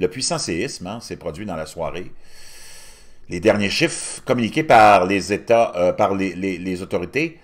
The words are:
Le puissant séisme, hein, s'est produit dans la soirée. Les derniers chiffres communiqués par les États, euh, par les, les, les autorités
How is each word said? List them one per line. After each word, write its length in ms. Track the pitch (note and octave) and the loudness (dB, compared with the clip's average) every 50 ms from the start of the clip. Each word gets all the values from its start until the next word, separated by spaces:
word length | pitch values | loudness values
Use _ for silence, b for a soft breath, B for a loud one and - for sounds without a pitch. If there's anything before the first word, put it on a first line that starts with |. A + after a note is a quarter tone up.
Le 80 | F2+ F2+ | -2 -2
puissant 300 | - C3+ B2 - E3+ D#3+ | -2 -2 -4 -4 -4 -4
séisme, 500 | - - F2 E2 G2+ C#3 - - F2+ F2+ | -4 -4 -4 -4 -4 -6 -6 -10 -10 -10
hein, 100 | G#2 A#2 | -12 -12
s'est 180 | - - F#2 | -12 -12 -12
produit 300 | D2+ D#2+ E2+ D#2+ D#2 G#2+ | -10 -10 -10 -10 -8 -8
dans 80 | G#2+ F2 | -8 -6
la 100 | D#2 D#2 | -8 -8
soirée. 480 | - - E2+ E2 D2+ D2 F2 F#2 - - B B B B B B B B B B B B B B B B B B B B B B - | -8 -8 -8 -6 -6 -6 -8 -10 -12 -12 B B B B B B B B B B B B B B B B B B B B B B -10
Les 100 | - F2+ | -6 0
derniers 320 | E2 G#2+ G2+ G#2 G#2 G2 | 2 4 4 4 2 -2
chiffres 500 | F#2+ - D#3+ E3 - - - - - - - | 0 0 0 0 -2 -4 -10 -12 -12 -8 -2
communiqués 400 | - C3 B2 A#2 G#2 - D#3 D#3 | -2 0 0 0 -2 0 0 2
par 420 | D#3 C3+ A#2 G#2+ G#2+ G#2 G2 F2+ | 6 8 8 10 10 8 8 6
les 260 | F#2 G2+ G2 F2 E2+ G#2 | 4 2 0 0 0 -2
États, 400 | F#2+ - - A#2 A#2 A#2 - - | -2 2 4 4 4 4 2 2
euh, 160 | F2 F2 F2+ F2+ | 2 2 2 4
par 240 | - G#2+ F#2+ G2 | 2 2 0 2
les, 180 | G2 F#2+ F#2+ - | 0 -2 -4 -4
les, 240 | E2+ F#2 F#2+ F#2 E2 | -4 -4 -4 -4 -4
les 240 | F2+ F#2 F#2 F2 F#2 | -4 -6 -6 -6 -6
autorités 560 | F#2 - F#2+ F2 E2+ - C3 D#3 E3 D#3 b | -4 -4 -4 -4 -4 -4 -4 -4 -4 -8 b